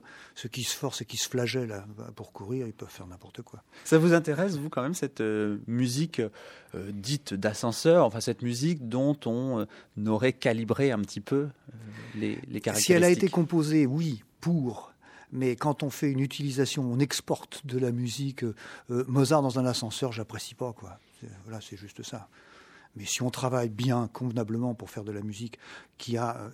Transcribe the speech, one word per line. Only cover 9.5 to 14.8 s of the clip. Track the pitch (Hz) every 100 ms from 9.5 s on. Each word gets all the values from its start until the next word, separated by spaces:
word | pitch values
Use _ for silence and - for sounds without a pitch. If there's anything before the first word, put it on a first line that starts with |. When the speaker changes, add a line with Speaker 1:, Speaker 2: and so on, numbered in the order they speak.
| 113
Speaker 2:
euh, | 104 - - - 107
aurait | 107 131
calibré | - 127 113 113 120 139
un | 110
petit | 95 104
peu, | - 139
euh, | 143 - - 113 110 110 113 107
les, | 107 - -
les | 110
caractéristiques ? | 113 104 -
Speaker 1:
Si |
elle | 175
a | 175
été | 175 190
composée, | 180 156 170 151 156 131
oui, | 151 160 110 - _
pour, | 165 170 123 104